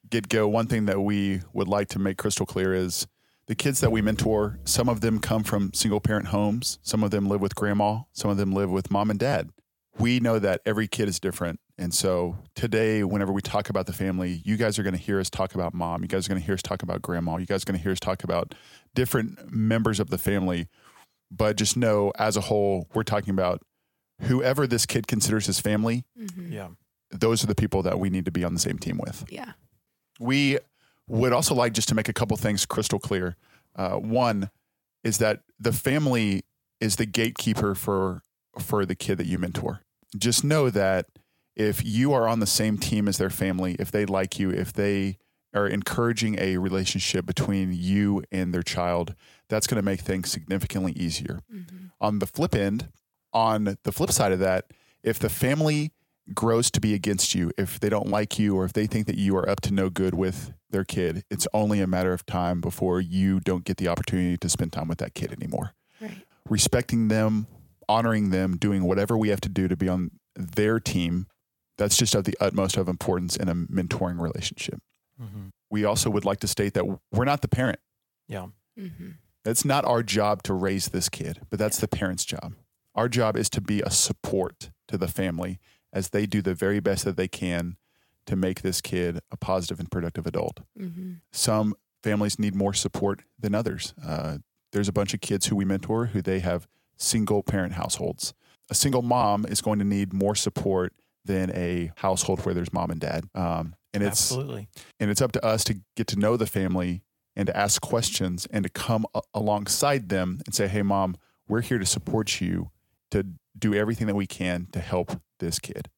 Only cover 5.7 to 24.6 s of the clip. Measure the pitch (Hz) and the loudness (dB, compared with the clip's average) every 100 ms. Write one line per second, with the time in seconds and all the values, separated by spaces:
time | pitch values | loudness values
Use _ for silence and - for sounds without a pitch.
5.7 | - 110 104 - 104 92 101 104 113 120 | 0 0 2 2 0 0 0 2 0 -4
6.7 | - - 107 104 104 98 101 98 - 104 | -6 -2 0 2 2 2 2 0 0 0
7.7 | 101 104 110 - - 107 98 98 98 98 | 2 2 0 -6 -4 0 2 2 2 2
8.7 | 95 92 98 107 104 123 135 - _ _ | 0 0 0 2 2 2 0 -2 _ _
9.7 | _ _ - 120 123 117 113 101 90 - | _ _ 0 2 4 4 4 2 2 0
10.7 | 107 107 - 107 90 95 87 87 82 _ | 0 0 0 0 0 -2 -2 -4 -4 _
11.7 | - 90 - 95 90 87 90 - - 120 | -8 -4 0 2 2 0 -4 -12 -4 0
12.7 | 110 110 110 98 98 95 98 - 104 104 | 2 4 2 2 0 0 0 0 -2 0
13.7 | 98 92 87 95 92 90 87 82 107 113 | -2 -2 -2 -2 0 -2 -4 -2 2 2
14.7 | 104 95 90 - 98 95 - 92 92 87 | 2 0 -2 0 -2 0 -2 -4 -2 -4
15.7 | 87 85 85 90 95 87 95 82 95 - | -4 -4 -4 -2 -2 0 -2 -2 -4 -2
16.7 | 92 87 90 - 87 85 82 90 98 - | -6 -4 -6 -2 -2 0 -4 -2 -2 0
17.7 | 95 85 92 - 92 87 87 - - - | -2 0 -2 -2 -4 -2 -2 -2 -10 -20
18.7 | - _ - 123 127 110 - - 110 110 | -20 _ -2 2 0 0 -6 -6 0 2
19.7 | 113 113 101 107 92 - 101 92 87 85 | 4 2 0 0 0 0 2 0 0 -4
20.7 | _ - - - _ _ 92 107 104 107 | _ -20 -20 -20 _ _ 0 0 2 0
21.7 | 123 117 104 101 - 107 104 95 104 101 | 2 4 4 2 2 0 2 2 2 2
22.7 | 95 87 110 110 107 101 95 90 90 _ | 0 -2 -4 0 0 0 0 2 0 _
23.7 | _ _ _ _ _ 127 127 127 135 | _ _ _ _ _ 0 2 4 2